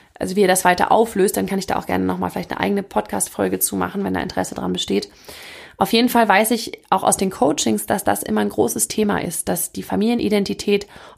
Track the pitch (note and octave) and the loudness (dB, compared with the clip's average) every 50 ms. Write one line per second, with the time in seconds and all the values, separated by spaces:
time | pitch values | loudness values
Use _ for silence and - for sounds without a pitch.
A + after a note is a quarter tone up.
0 | _ _ _ - - F#3 F#3 G3+ G#3 F#3 F3+ F#3 - F#3 F3+ F3 - - - G#3 | _ _ _ -8 -6 -4 2 2 4 4 4 4 4 2 4 4 4 4 4 4
1 | A3+ A3 - G3+ F#3 G#3 - G3+ F#3+ F3+ G3+ G3 F#3+ - - - - - F#3 - | 4 2 2 2 2 2 2 0 -2 -2 -2 -4 -2 -2 -4 -4 -2 -2 -2 -2
2 | - F#3 F3+ F3+ F#3 F3 - F#3 F3 - - - - F#3+ G3+ G3+ F#3+ - - G#3 | 0 -2 -2 -2 -4 -4 -4 -6 -8 -6 -6 -4 -2 0 0 -2 -2 -2 -4 -4
3 | G#3 - - G3+ - - - - G3 - F#3+ F#3 - - - G3 F3+ - - G3 | -4 -2 -4 -4 -4 -6 -2 -2 -2 -2 0 -2 -2 -2 -2 -2 -4 -4 -4 -4
4 | G3 F#3+ F#3 - - - - F#3+ F#3 - - - - F3+ F#3 F3+ - - - - | -4 -2 -2 -4 -4 -4 -4 -4 -4 -4 -6 -6 -4 -4 -4 -4 -2 -2 -2 -2
5 | - - - - - - - - - - - - - - - - - - - A3+ | -2 -4 -14 -20 -20 -20 -20 -18 -18 -18 -18 -18 -20 -20 -4 -2 0 2 4 4
6 | A#3+ A#3+ - A#3+ A3+ G#3 F#3+ G3 A3 G#3+ B3 A3 - - - - _ _ - F#3 | 4 4 4 4 4 6 4 4 4 4 0 -2 -2 -8 -10 -14 _ _ 0 2
7 | - - F#3 - G3 F#3+ - - B3+ C#4 - D4+ - A#3 A3 G#3 - - G#3+ G3 | 2 2 2 2 0 -2 0 2 2 2 2 2 0 0 0 0 0 -2 -2 0
8 | - G3+ G3+ G3+ - - G#3+ G#3+ G#3 G#3 G3+ - - A#3 A3+ A3+ - - - - | 0 0 -2 -2 -2 -2 -2 0 0 -2 0 0 0 0 0 -2 -4 -4 0 0
9 | G#3+ G#3 G3+ - - F3 E3+ - - - F#3 F3 - - - F#3+ F3+ - F#3 F#3 | 0 0 0 -2 -2 -4 -6 -6 -4 -4 -2 -2 -4 -6 -8 -10 -8 -4 -2 0
10 | G3+ A3+ A#3+ A#3 - G#3 G#3 G#3 G3+ G3 G3+ - - - G3+ G3+ G3+ - - - | 2 2 2 0 0 2 2 0 0 0 -4 -4 0 0 2 0 0 -4 -16 -20
11 | - - - | -20 -20 -20